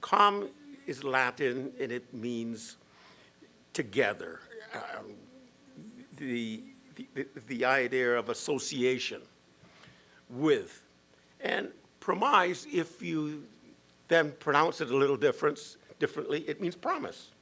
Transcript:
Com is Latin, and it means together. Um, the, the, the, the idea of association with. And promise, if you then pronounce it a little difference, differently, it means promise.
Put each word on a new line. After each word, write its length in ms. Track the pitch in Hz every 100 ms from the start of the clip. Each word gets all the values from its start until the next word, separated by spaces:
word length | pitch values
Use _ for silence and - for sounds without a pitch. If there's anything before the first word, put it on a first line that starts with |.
Com 480 | - 202 202 202 202 - - - -
is 160 | 131
Latin, 680 | 139 131 123 123 139 123 135 127
and 120 | 135
it 220 | 123 -
means 640 | 123 113 120 117 113 - - - - - - - _ - - _
together. 640 | - 127 101 113 104 87 80 - 466 440
Um, 400 | - - - - - - 254 254 _ - - 196 - - -
the, 460 | 143 120 113 110 - - - -
the, 120 | 131
the, 140 | - - - 113
the 180 | 127 127
idea 520 | 135 123 131 123 120
of 120 | 117
association 920 | 117 - 139 - 139 123 127 - - - _ _ _ - - - - _ - _
with. 540 | 120 156 135 95 - - _ _ _ _ _
And 280 | 269 - - - - _
promise, 680 | - 180 262 226 180 180 -
if 300 | 175 165 -
you 420 | 170 160 151 151 143 - - - _ _ _
then 260 | 165 151 135
pronounce 420 | - 143 165 -
it 80 | 143
a 80 | 135
little 200 | 139 135
difference, 600 | 143 123 151 151 - - - -
differently, 420 | 151 - 123 147 156
it 120 | 151
means 140 | 175 175
promise. 560 | - 359 262 - - _